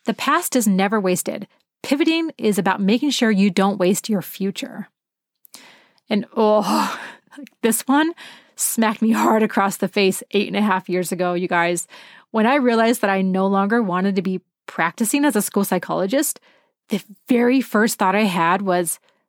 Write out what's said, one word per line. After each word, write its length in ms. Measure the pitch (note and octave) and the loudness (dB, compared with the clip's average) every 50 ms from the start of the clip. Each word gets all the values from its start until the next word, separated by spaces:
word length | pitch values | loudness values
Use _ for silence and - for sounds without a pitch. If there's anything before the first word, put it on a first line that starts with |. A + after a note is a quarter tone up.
| _ | _
the 100 | - G#3 | -6 -6
past 420 | - - - D4 E4+ F4 - - | -2 -2 0 0 0 -2 -2 -2
is 100 | B3+ A3 | 0 0
never 340 | G#3+ F#3+ F#3 F#3+ G3+ G#3+ G#3+ | 2 2 2 2 0 0 0
wasted. 460 | F#3+ F#3 F3+ F3 - - - - G#3 - _ _ _ _ _ _ | 0 0 -2 0 -4 -6 -8 -10 -12 -16 _ _ _ _ _ _
Pivoting 500 | - - C4+ C#4+ E4 D#4+ D#4+ E4 E4 D#4+ - | -4 -4 0 0 2 2 2 0 -2 -4 -6
is 220 | - - G#3+ G3+ G3 | -2 -2 0 0 2
about 220 | F3 F#3+ F#3 - | 0 0 0 0
making 300 | G3+ F#3+ A3 B3 D4 D4 | 2 2 2 2 2 0
sure 200 | B3+ - A#3+ A3+ | 0 0 0 2
you 200 | G#3+ F#3 G3 G#3 | 2 4 2 2
don't 280 | F3 - F#3+ G3 G3 F#3 | 2 2 0 0 0 0
waste 300 | F3+ F3 G3+ - - - | 0 0 0 0 -2 -4
your 140 | G#3+ F#3 | -4 -4
future. 680 | E3 - - - F#3+ G3 - - - - - - G3+ - _ _ _ _ _ _ _ _ _ _ _ - - - - - - _ _ _ _ _ _ _ | -4 -8 -10 -6 -6 -6 -6 -8 -12 -12 -12 -14 -16 -16 _ _ _ _ _ _ _ _ _ _ _ -20 -20 -20 -20 -20 -20 _ _ _ _ _ _ _
And, 180 | A3 G#3 - - - | -4 -4 -4 -4 -2
oh, 640 | - A3 G#3+ G#3+ G#3+ G3+ F#3 A3 A3 G3+ G3+ - - - - - - _ _ | 0 2 4 4 2 2 0 0 0 0 -2 -4 -10 -14 -16 -18 -20 _ _
<laughs> 300 | - - C#4+ - _ _ | -20 -20 -20 -20 _ _
this 200 | - A3+ A3 - | -2 -2 -2 -2
one 300 | - - C4 C#4+ D#4+ E4 E4+ - - - - - _ _ _ | -2 0 2 2 2 0 -2 -6 -16 -20 -20 -20 _ _ _
smacked 460 | - - - - - A3+ G#3+ G#3+ - | -6 -6 -4 0 0 0 0 0 0
me 100 | A3 A3 | 0 0
hard 300 | A3+ G#3+ A3 A#3 A3 A3 | 2 2 2 2 4 2
across 340 | A3 G#3+ - - G3 G3+ G3 | 2 2 0 0 0 0 0
the 120 | - - F#3 | -2 -4 -2
face 340 | - G#3 G3 F#3+ F#3 - - _ | 0 2 2 2 0 -2 -8 _
eight 160 | - G3+ G#3 - | -2 -2 -2 0
and 80 | F#3 | -2
a 60 | G3+ | -2
half 260 | G#3+ G#3+ F#3 F#3 F#3 - | 0 0 0 -2 -2 -4
years 240 | F3 F3+ F3+ - | -4 -4 -2 -4
ago, 220 | G3 E3 F3+ F3+ F3 | -4 -2 -2 -2 -2
you 140 | F3 F3 E3 | -2 -2 0
guys. 380 | F3+ F3 E3+ F3 F3 F3 - - - - - - - - _ _ | 0 0 0 0 -2 -4 -6 -10 -16 -20 -20 -20 -20 -20 _ _
When 160 | - A3 G#3+ | -2 0 2
I 100 | A3+ C4+ | 4 2
realized 440 | D4 B3 B3 A#3 A3+ A3+ A3+ A#3 A#3 | 4 2 2 2 4 4 2 2 0
that 100 | - G3 | 0 0
I 120 | G3 F#3+ | 0 0
no 240 | F#3+ F#3+ F#3 F#3+ F#3+ | 0 0 0 0 0
longer 360 | G3 G3 G3 G3 G3+ A3+ A#3+ | 2 2 2 2 2 0 0
wanted 340 | A#3 F#3 F3 F3+ F#3+ G3+ G3 | 0 0 -2 0 0 0 0
to 60 | G3 | -2
be 180 | F3 F#3+ F#3 F3+ - _ _ _ _ | -2 -2 -4 -6 -8 _ _ _ _
practicing 580 | - - - E3 E3+ - - A#3 F#3+ - C#4+ C#4+ | -14 -4 -2 -2 -2 -2 -2 -4 -2 0 2 2
as 120 | D4+ A3+ | 2 2
a 60 | G#3+ | 0
school 220 | G3+ - - G3+ G3 | -2 0 -2 -2 0
psychologist, 760 | - F#3+ F3+ - - E3 E3 F3+ G3 A3 C#4 D#4+ - - - _ _ _ _ _ _ _ _ _ _ | 0 -2 -2 -2 -2 -4 -2 -2 0 0 -2 -2 -2 -6 -10 _ _ _ _ _ _ _ _ _ _
the 140 | A3+ F#3 - _ G3+ _ _ - | -6 -6 -6 _ -20 _ _ 0
very 320 | B3+ A#3 A#3+ A#3+ B3+ C4+ | 2 2 4 4 2 2
first 380 | A#3+ - - G#3+ G#3+ A#3 - - | 0 2 2 2 2 2 0 0
thought 160 | G#3 F#3 F#3 | 0 2 2
I 100 | G#3 A3 | 2 2
had 380 | G3+ F3 F3 E3+ E3+ F3+ F#3+ | 2 2 0 2 2 2 0
was, 380 | G3+ F#3+ F3 F3+ F3+ E3+ - - _ _ _ _ _ | 0 0 0 0 0 -2 -6 -10 _ _ _ _ _